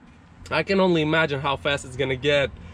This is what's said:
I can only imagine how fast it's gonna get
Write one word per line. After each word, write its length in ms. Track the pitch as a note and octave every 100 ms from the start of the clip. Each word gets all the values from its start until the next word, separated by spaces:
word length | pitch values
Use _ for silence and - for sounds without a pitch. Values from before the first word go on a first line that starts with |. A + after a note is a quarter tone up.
| - - - - -
I 120 | C#3+
can 180 | D#3+ G3
only 220 | F#3+ E3+
imagine 380 | D3+ D#3+ D#3+ C#3
how 160 | C#3+ C3+
fast 280 | D3 C#3+
it's 120 | C3+ B2+
gonna 200 | C3 C3
get 340 | C#3+ C#3+ C3+ - -